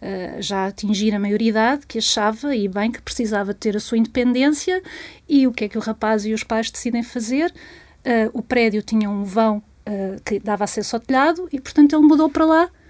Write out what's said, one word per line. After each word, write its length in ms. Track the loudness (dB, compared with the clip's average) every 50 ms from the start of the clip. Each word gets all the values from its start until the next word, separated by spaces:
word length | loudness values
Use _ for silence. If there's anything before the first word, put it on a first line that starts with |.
eh, 360 | -10 -10 -8 -8 -8 -10 -10 -10
já 200 | -8 -4 -4 -2
a 80 | -4
atingir 460 | -4 -6 -6 -4 -2 -2 0 0 0 0
a 60 | -2
maioridade, 640 | -2 0 0 0 2 2 2 2 2 2 0 -2 -4
que 120 | -8 -6
achava, 580 | -4 -2 -2 0 0 0 0 0 -2 -4 -4 -2
e 120 | -2 -2 -2
bem, 200 | -2 -2 -2 -2
que 120 | -4 -6
precisava 520 | -10 -8 -6 -4 -2 -2 -2 -2 -2 -4 -6
ter 220 | -4 -4 -2 -2
a 40 | -2
sua 160 | -4 -2 0
independência. 840 | 0 0 0 0 0 0 2 2 2 2 2 2 0 0 -2 -2 -2 -4 -8 -14 -18 -18 -18 -20 -20 _
E 180 | 2 4 4 4
o 60 | 4
que 140 | 2 -2 -6
é 40 | -4
que 80 | -4
o 40 | -6
rapaz 440 | -6 -6 -4 -2 0 0 0 0 0
e 80 | -2 -4
os 80 | -4 -4
pais 280 | -2 -2 -2 -2 -4
decidem 320 | -6 -6 -4 -2 -2 -2 -4
fazer? 500 | -4 -6 -6 -4 -2 0 0 0 -2 -4 -8 -18 -20 -20 -20 -20 -20 _ _ -2
Eh, 240 | 0 2 2 2 0 -2
o 80 | -6
prédio 400 | -4 -2 0 2 2 2 0 -2
tinha 280 | -2 0 0 0 0 0
um 140 | -2 -4 -6
vão, 360 | -2 0 2 2 2 0 -2 -6 _ _ _ _
eh, 300 | -8 -6 -6 -6 -6 -8 -8 -6
que 140 | -4 -4 -4
dava 240 | -2 -4 -2 -2 -2
acesso 320 | -4 -4 -4 -4 -4 -6
ao 40 | -4
telhado 460 | -2 0 2 2 2 2 0 -2 -6 -8
e, 80 | -8 -10
portanto, 360 | -10 0 6 6 6 6 8
ele 100 | 6 6
mudou 220 | 6 6 6 4 2
para 160 | 2 2 4
lá 240 | 4 4 4 2 0 -4 _ _